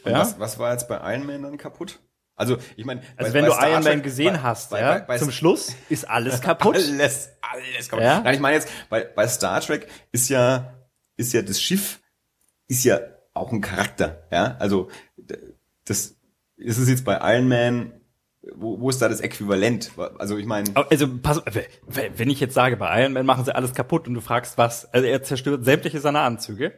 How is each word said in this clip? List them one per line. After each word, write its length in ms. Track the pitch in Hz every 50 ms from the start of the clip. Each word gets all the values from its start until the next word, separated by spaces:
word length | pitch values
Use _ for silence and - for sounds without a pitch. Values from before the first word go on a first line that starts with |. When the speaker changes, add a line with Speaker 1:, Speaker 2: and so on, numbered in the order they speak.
| -
Speaker 1:
Und 60 | 117 117
Speaker 2:
ja. 60 | 143
Speaker 1:
was, 200 | 190 240 104 90
was 180 | 107 113 - -
war 140 | 123 120
jetzt 160 | 123 123 123 -
bei 80 | 113 - - 92 110
Iron 140 | 131 143 143
Man 160 | 143 139 139
dann 140 | 139 147 147
kaputt? 420 | - 147 - - 175 - - - _ _ _ _ _ _ _
Also, 220 | - 104 120 127 123 - - -
ich 80 | - 110
meine, 160 | 135 123 127 - - -
Speaker 2:
Also 160 | - 131 113
Speaker 1:
bei, 20 | 120
Speaker 2:
wenn 60 | 143 151
Speaker 1:
bei 40 | 147
Speaker 2:
du 40 | 143
Speaker 1:
Star 160 | - - 156
Speaker 2:
Iron 140 | 160 160 156
Man 100 | 151 147
Speaker 1:
Trek, 100 | 147 139
Speaker 2:
gesehen 300 | 139 123 131 147 196 190
Speaker 1:
bei, 60 | 156
Speaker 2:
hast, 320 | 131 123 113 - - -
Speaker 1:
bei, 80 | 107 104
Speaker 2:
ja, 120 | 113 139 165
Speaker 1:
bei, 60 | 202
bei 160 | - - 123 123
Speaker 2:
zum 100 | 151 143
Speaker 1:
S- 60 | 123
Speaker 2:
Schluss 400 | - 151 170 233 - - - - - - -
ist 220 | 156 - - -
alles 320 | 107 120 117 127 127 127
Speaker 1:
<laughs> 60 | - 180
Speaker 2:
kaputt. 280 | 165 - 180 214 311
Speaker 1:
Alles, 540 | 202 180 147 143 139 143 135 131 - - - - _
alles 460 | - 120 127 127 127 131 127 120 117 -
kaputt. 140 | 113 110 113
Speaker 2:
Ja? 180 | 123 151 190
Speaker 1:
Nein, 120 | 233 123 135
ich 60 | 139
meine 140 | 143 135 151
jetzt, 140 | 156 156 - - - - -
bei, 140 | 107 113 -
bei 220 | - - 104 107 117
Star 340 | - - - 90 95 151
Trek 260 | - - 151 147 - - - - - _
ist 180 | - 120 - -
ja, 440 | 139 127 123 123 131 127 127 - - - _ _ _ _ _ _ _
ist 160 | - 117 -
ja 120 | - 117 98
das 180 | 101 98 -
Schiff, 380 | - - 175 196 202 - - - _ _ _ _ _ _ _ _ _ _ _ _ _ -
ist 160 | 127 123 -
ja 140 | 120 98 - - - - _ _ _ -
auch 160 | - 135 -
ein 100 | 120 107
Charakter, 600 | 98 - 98 87 101 - - - 92 80 - - - -
ja. 240 | 85 85 98 127 127 -
Also, 300 | - 101 101 95 92 - - - - _ _
d-, 220 | - - - - - - - - _ _ _ _ _ _
das, 300 | - 101 - - - - _ _ _ _ _ _ _ _ -
ist 220 | - 117 113 120
es 100 | 127 123
jetzt 160 | 131 127 -
bei 140 | 107 98 - - 98 110
Iron 120 | 123 127 127
Man, 460 | 123 120 120 120 120 120 117 - - - _ _ _ _ _ _ _ _ - - -
wo, 240 | - 101 113 101 92
wo 100 | 120 131
ist 120 | 131 127
da 80 | 120 113
das 100 | 110 -
Äquivalent? 720 | - 113 - - 107 101 98 95 98 113 123 113 - - - - 87 - - -
Also, 180 | - 101 104 104
ich 80 | 101
meine 260 | 117 107 104 104 104 98
Speaker 2:
Oh, 80 | 139 147 -
also, 180 | 160 139 147 135 123 123
pass, 260 | 131 143 147 165 -
w-, 180 | - - 107 - - - - _ -
w-, 240 | 120 131 123 101 -
wenn 140 | - 117 135
ich 100 | 139 123
jetzt 140 | 143 123 -
sage, 240 | 131 123 127 120 -
bei 240 | 104 82 87 110
Iron 120 | 127 139 135
Man 120 | 131 131
machen 180 | 135 131 127 120
sie 80 | 117 -
alles 180 | 123 131 123 127
kaputt 340 | - 127 - 170 160 - 123
und 60 | 123
du 80 | 120
fragst, 360 | 110 - 117 120 123 - - -
was, 260 | 117 117 117 - - - -
also 120 | 127 131 117
er 140 | 131 131 131
zerstört 420 | - 143 123 127 143 143 131 117
sämtliche 340 | 127 143 165 - 170 - 151
seiner 220 | 135 147 143 147
Anzüge, 520 | 151 123 117 - - - 107 98 139 - -